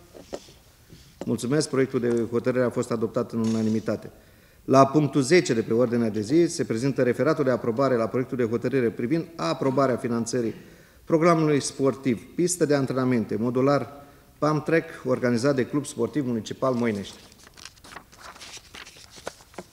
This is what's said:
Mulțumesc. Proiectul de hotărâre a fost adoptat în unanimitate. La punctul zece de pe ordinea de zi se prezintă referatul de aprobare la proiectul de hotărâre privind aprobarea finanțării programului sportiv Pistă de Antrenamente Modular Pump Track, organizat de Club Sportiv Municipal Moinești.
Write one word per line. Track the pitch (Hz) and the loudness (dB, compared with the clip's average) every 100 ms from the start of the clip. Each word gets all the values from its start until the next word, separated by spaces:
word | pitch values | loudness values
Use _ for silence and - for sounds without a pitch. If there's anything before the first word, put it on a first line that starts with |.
| - - - - - - - - - - - - | -20 -20 -16 -16 -16 -20 -20 -20 -20 -20 -20 -12
Mulțumesc. | - 120 120 147 151 | -6 -4 0 0 0
Proiectul | 131 135 123 | 0 0 0
de | 117 117 110 | 0 0 0
hotărâre | 117 127 123 | -2 0 0
a | 123 | 0
fost | 127 117 | -2 -4
adoptat | 117 110 123 117 | -2 -2 -2 -4
în | 117 | -2
unanimitate. | 113 110 110 110 107 104 - - - - - _ | 0 0 0 0 -2 -6 -8 -20 -20 -20 -20 _
La | - 131 135 | 4 6 6
punctul | 156 147 151 | 4 2 0
zece | 127 175 - | 4 4 4
de | 117 | 0
pe | 107 | 2
ordinea | 113 123 120 117 | 2 2 2 0
de | 104 | -2
zi | 104 160 170 | 0 2 2
se | - | 0
prezintă | 113 113 139 127 | -4 -2 -2 2
referatul | 123 120 135 151 | 0 2 2 2
de | 135 | 2
aprobare | 120 123 113 135 120 | 0 0 0 2 2
la | 113 | 0
proiectul | 123 127 123 | -2 -2 -2
de | 113 | 0
hotărâre | 117 127 131 113 | 0 0 0 0
privind | - 117 165 - - | 0 -2 -2 -4 -6
aprobarea | 165 156 135 131 131 113 | -4 -2 0 2 2 0
finanțării | 120 117 113 131 113 - - - - - | -2 -2 -2 -2 -4 -6 -14 -20 -20 -18
programului | - 156 170 165 156 143 | -2 2 4 4 4 2
sportiv | - - 135 117 135 107 - | -2 -2 0 0 -2 -2 -4
Pistă | - 170 - | -2 -2 0
de | 151 | 2
Antrenamente | 143 131 131 127 123 101 107 | 2 0 0 2 2 0 -2
Modular | 123 123 135 143 120 - - - - - | 0 2 2 2 -2 -12 -20 -20 -20 -4
Pump | 147 156 | 0 0
Track, | 147 160 156 - | 0 0 0 -6
organizat | 127 123 123 120 135 | -2 0 2 2 2
de | 131 117 | 0 0
Club | 147 131 | -2 -4
Sportiv | - 117 151 123 | -4 -2 -2 -2
Municipal | 117 101 101 131 | -4 -6 -4 -2
Moinești. | 120 120 101 95 - - - - - - - - - - - - - - - - - - - - - - - - - - | 0 0 -2 -6 -14 -20 -20 -20 -20 -20 -20 -20 -20 -20 -20 -20 -20 -18 -20 -20 -20 -20 -20 -20 -16 -16 -16 -18 -20 -20